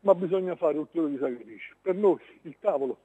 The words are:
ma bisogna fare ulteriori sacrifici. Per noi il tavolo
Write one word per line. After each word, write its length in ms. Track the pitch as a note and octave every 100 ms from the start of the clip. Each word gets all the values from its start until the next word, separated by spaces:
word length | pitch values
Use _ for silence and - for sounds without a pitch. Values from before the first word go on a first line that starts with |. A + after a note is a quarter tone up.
ma 140 | G3
bisogna 420 | F3+ F3+ F#3+ F#3 E3+
fare 200 | E3 D3
ulteriori 400 | D3+ E3+ D#3 C#3
sacrifici. 580 | C3+ A#2+ A2+ G#2+ - -
Per 140 | F#3+
noi 240 | F#3 G#3 E3 - -
il 140 | E3+ -
tavolo 380 | G#3 D3 C3+ A2